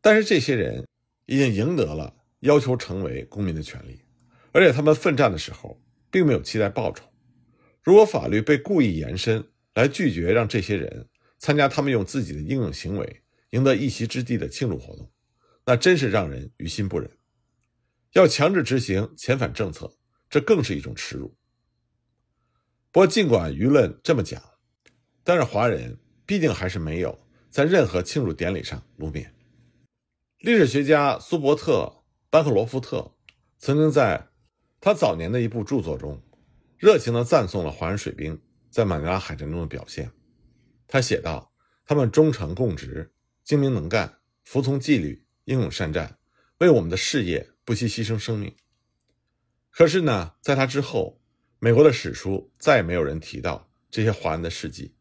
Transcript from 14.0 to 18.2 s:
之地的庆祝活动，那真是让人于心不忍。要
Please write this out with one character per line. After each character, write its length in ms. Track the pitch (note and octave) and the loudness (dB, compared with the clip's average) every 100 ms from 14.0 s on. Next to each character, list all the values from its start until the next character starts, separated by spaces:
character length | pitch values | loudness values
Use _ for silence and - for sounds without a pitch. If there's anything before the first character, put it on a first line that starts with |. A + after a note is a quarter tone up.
| A#2 | -6
之 140 | - | -6
地 140 | B2 A#2 | -4 -4
的 120 | - | -6
庆 180 | - B2 | -6 -4
祝 80 | D#2 | -4
活 180 | - - | -10 -20
动， 140 | - _ _ _ _ _ - | -20 _ _ _ _ _ 0
那 100 | B2 | 2
真 220 | F3+ F3 | 4 2
是 120 | B2+ | 2
让 200 | G#2 E2 | 0 -2
人 220 | C2 - _ | -8 -14 _
于 100 | F2 | -10
心 220 | - G2+ | -6 -4
不 100 | E2+ | -4
忍。 100 | - _ _ _ _ _ _ _ _ _ _ | -8 _ _ _ _ _ _ _ _ _ _
要 160 | - | 4